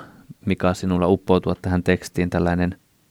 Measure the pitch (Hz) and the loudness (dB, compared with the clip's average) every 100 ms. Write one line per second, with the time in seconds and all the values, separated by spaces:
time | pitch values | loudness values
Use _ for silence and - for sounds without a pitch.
0 | - - - - - 92 92 90 95 90 | -6 -20 -20 -10 -4 0 0 0 0 0
1 | 90 98 - 92 90 90 95 90 90 90 | 2 2 2 0 0 -4 -2 -2 2 0
2 | - - 87 90 87 87 87 - _ _ | -2 -4 -2 0 0 0 -2 -4 _ _
3 | _ | _